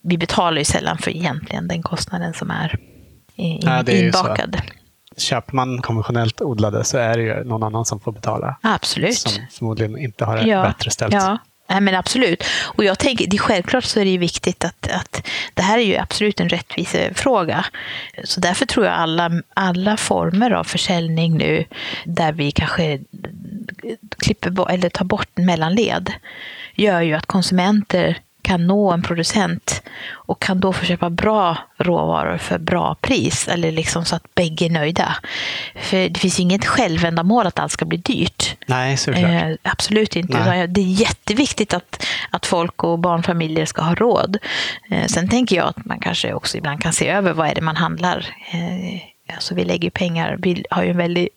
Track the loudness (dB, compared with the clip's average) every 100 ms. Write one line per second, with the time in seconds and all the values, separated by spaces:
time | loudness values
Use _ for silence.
0 | 0 0 2 2 2 2 2 0 0 -2
1 | -4 -2 -2 -4 -6 -6 -4 -4 -4 -4
2 | -4 -4 -4 -6 -6 -4 -2 -4 -8 -20
3 | -20 -20 _ -6 -4 0 2 2 4 4
4 | 4 4 2 -2 -2 -4 -6 -16 _ _
5 | _ -8 -2 -2 0 -2 0 -4 -2 -2
6 | 0 0 0 0 -4 2 2 2 0 0
7 | 2 2 0 -2 -4 -2 -2 -2 -2 -4
8 | -6 -6 -4 -2 -4 -2 -2 0 -2 -2
9 | 0 0 -2 -4 -8 -6 -4 -2 -2 -4
10 | -8 -4 -2 2 2 4 2 0 -4 -2
11 | 0 2 2 -2 _ _ -2 2 2 2
12 | 0 2 2 2 -2 -4 -2 2 2 4
13 | 0 2 0 2 2 2 2 0 2 2
14 | 4 2 0 0 -2 -2 -4 -4 -6 -6
15 | -6 -10 -8 -8 -6 -2 2 4 4 2
16 | -2 0 0 2 0 0 -2 -6 -2 0
17 | 0 0 2 2 2 -2 -4 -8 -12 -12
18 | -12 -12 -6 0 0 2 0 2 2 2
19 | 2 2 2 0 -2 -2 0 2 0 0
20 | 0 0 2 2 2 2 0 -2 0 0
21 | 0 2 2 4 4 2 0 -8 -10 -8
22 | -4 0 0 0 0 0 0 0 0 -2
23 | -8 -14 -14 -14 -12 -12 -12 -12 -12 -12
24 | -14 -4 -2 0 -2 0 0 2 0 -2
25 | -2 -2 -2 0 2 2 2 2 2 0
26 | -4 -8 -14 -18 -16 -16 -10 0 2 4
27 | 2 0 0 0 2 4 4 4 2 2
28 | 2 0 _ _ -2 2 4 4 4 2
29 | 0 -2 0 2 0 -2 -4 -6 -10 -16
30 | -14 -12 -6 -4 0 2 2 2 0 0
31 | 0 0 2 4 2 0 -8 -2 0 2
32 | 2 0 0 -2 -2 -4 0 0 0 -2
33 | 0 0 2 -2 -2 0 0 0 -2 -2
34 | -2 -4 -2 0 0 0 0 2 2 2
35 | 0 -2 -6 -8 -6 -8 -10 -10 -2 0
36 | 2 2 0 2 2 2 2 2 2 2
37 | 2 2 4 4 4 0 -4 -2 -2 -2
38 | 0 0 0 -2 -6 -4 -2 0 2 0
39 | 0 2 2 2 0 -2 -4 -4 2 2
40 | 2 0 0 2 2 2 2 2 2 2
41 | 0 -2 -2 0 0 0 -2 -2 -4 -8
42 | -6 -6 -4 -4 0 0 0 -2 0 2
43 | 2 2 2 0 0 0 -2 -2 0 2
44 | 4 4 2 -2 -4 -6 -6 -8 -4 -2
45 | 0 0 2 2 2 2 2 -2 -8 -6
46 | -4 -2 -2 -4 -4 -4 -6 -2 -2 0
47 | 2 2 2 2 0 0 -2 0 -2 0
48 | -2 -2 -6 -12 -8 -6 -4 -6 -6 -8
49 | -12 _ -16 -10 -4 -2 0 0 -2 -2
50 | -2 0 -2 0 0 0 -2 0 0 2
51 | 0 0 -4